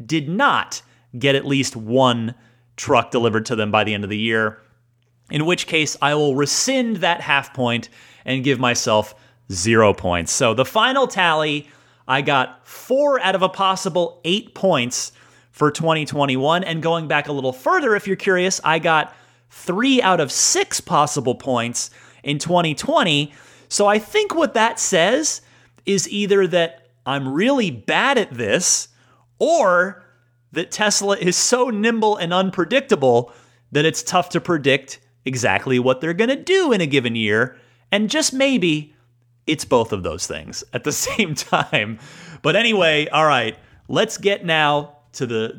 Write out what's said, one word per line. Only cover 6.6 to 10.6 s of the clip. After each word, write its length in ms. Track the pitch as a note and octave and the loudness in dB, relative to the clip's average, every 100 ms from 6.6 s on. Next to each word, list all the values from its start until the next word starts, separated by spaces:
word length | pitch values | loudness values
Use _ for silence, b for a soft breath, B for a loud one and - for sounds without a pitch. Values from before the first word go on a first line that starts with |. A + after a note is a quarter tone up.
| - C4+ A#3 G3+ | 0 0 0 -2
that 240 | F3 E3+ | -2 -2
half 340 | - C#3 - | 0 -2 -2
point 340 | - B2 A#2 - B B B | -4 -2 -2 -6 B B B
and 200 | - C3 | -6 -2
give 140 | C3 B2+ | 0 0
myself 560 | B2+ A#2 B2 G#2+ G#2+ - b b - | 0 0 2 2 0 -8 b b -12
zero 420 | F#2 G#2+ A2+ G#2+ | -4 2 6 6
points. 380 | F#2 F#2 F2 E2 | 4 0 -2 -2
So 220 | - B2 | 0 0
the 100 | A2 | 2